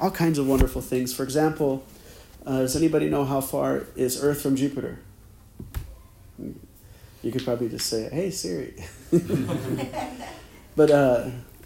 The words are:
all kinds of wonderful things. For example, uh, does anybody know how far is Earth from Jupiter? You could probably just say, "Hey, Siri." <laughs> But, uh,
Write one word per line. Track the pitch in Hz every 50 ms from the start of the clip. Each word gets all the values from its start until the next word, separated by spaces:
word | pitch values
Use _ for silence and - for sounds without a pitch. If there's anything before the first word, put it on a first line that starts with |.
all | 165 185
kinds | 185 - 165 165 160 143
of | 135 135
wonderful | 135 131 139 143 - 127
things. | 123 - 131 127 127 123 -
For | - 135
example, | 131 131 151 156 160 156 - 156 139 135 135 - - - - - - - - - - - - -
uh, | - 131 131
does | 131 131 131
anybody | 151 165 160 156 151 151 151
know | 151 143 139
how | 135 139 135 131
far | - - 139 139 135 135 139 - - -
is | - 131 127 127 - 139
Earth | 147 143 -
from | - 143 135
Jupiter? | 131 139 143 - 139 - - 117 - - - - - - - - - - - - - - - - - - - - - - - - - - - - - - - - - - - - - - - - - - - - - -
You | 120
could | 113 127 131
probably | 127 120 113 127 113
just | 120 117 -
say, | - 117 110 110 -
"Hey, | 131 156 190 190
Siri." | - - - 175 180 151 123 - - - - - - - - - -
<laughs> | 170 170 - 208 135 123 - - - - - - - 190 - - 311 - - - - - - - - - - - - - - -
But, | - 151 147
uh, | 147 143 139 127 123 117 117 131 123 123 - - - - -